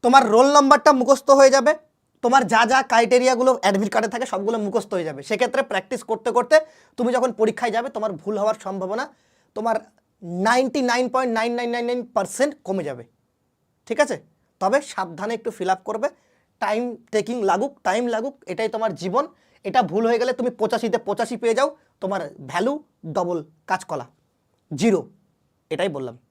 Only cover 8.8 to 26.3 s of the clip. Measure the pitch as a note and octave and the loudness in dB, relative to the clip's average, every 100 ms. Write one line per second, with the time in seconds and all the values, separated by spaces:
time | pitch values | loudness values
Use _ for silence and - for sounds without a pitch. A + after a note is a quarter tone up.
8.8 | F#3 A3 D4 _ _ _ _ - A3+ A3 | -6 -6 -8 _ _ _ _ -8 -4 -4
9.8 | - _ _ _ F3 F3 G3+ B3 C4 D4 | -6 _ _ _ -10 -2 2 2 2 0
10.8 | B3 A#3+ B3+ B3+ B3+ A3+ A#3 A#3+ A#3+ A#3+ | 0 0 0 -2 -2 -2 -2 -4 -4 -4
11.8 | A#3+ B3 A#3+ - F#3+ - C#4+ D4 - G3 | -4 -6 -4 -6 -6 -2 -2 -2 -6 -6
12.8 | D3 B2 A#2 _ _ _ _ _ _ _ | -6 -10 -16 _ _ _ _ _ _ _
13.8 | - A3+ D4 F3 _ _ _ _ F#3+ C4 | -10 -2 0 -2 _ _ _ _ 0 0
14.8 | C#4+ - F3+ D#3+ G#3 A#3 A3+ - F#3 F#3 | -2 -10 -8 -8 -8 -6 -8 -6 -2 -2
15.8 | - G#3+ A3+ _ _ _ _ _ G3+ G#3+ | -4 -6 -6 _ _ _ _ _ -4 -2
16.8 | A#3+ A#3 _ A3 G#3+ A#3+ G3 F#3 C4+ - | -4 -10 _ -4 -2 -2 0 0 -2 -4
17.8 | - G3+ B3 A3+ B3+ - - F3+ A3+ A3 | -4 -2 -2 -4 -6 -12 -12 -6 -4 -2
18.8 | A3 D#3 F3+ G#3 D#4 _ _ _ G3 B3 | -4 -4 -4 -2 -4 _ _ _ -2 0
19.8 | F#3+ F#3 A3+ A#3 B3 B3 B3 B3 G#3+ A3+ | 0 0 0 0 0 -2 -4 -2 -2 -2
20.8 | A#3 A3+ G#3+ G3+ A#3 A#3+ A#3 A3+ C#4+ C#4+ | -2 -4 -4 -4 -4 -2 -2 0 -2 -4
21.8 | _ _ F#3+ G3 D3+ - C3+ F3 A3+ D4 | _ _ -6 -6 -8 -14 -8 -2 -2 -4
22.8 | _ _ D#3+ D3+ F3 F3 D3+ _ - F#3 | _ _ -8 -6 -4 -6 -8 _ -8 -8
23.8 | - D3+ B2 _ _ _ _ _ _ C#3 | -6 -10 -10 _ _ _ _ _ _ 0
24.8 | A3 F#3+ - _ _ _ _ _ _ D#3+ | 2 2 -2 _ _ _ _ _ _ -4
25.8 | F#3+ C#3+ C3 A#2 _ | -4 -4 -10 -14 _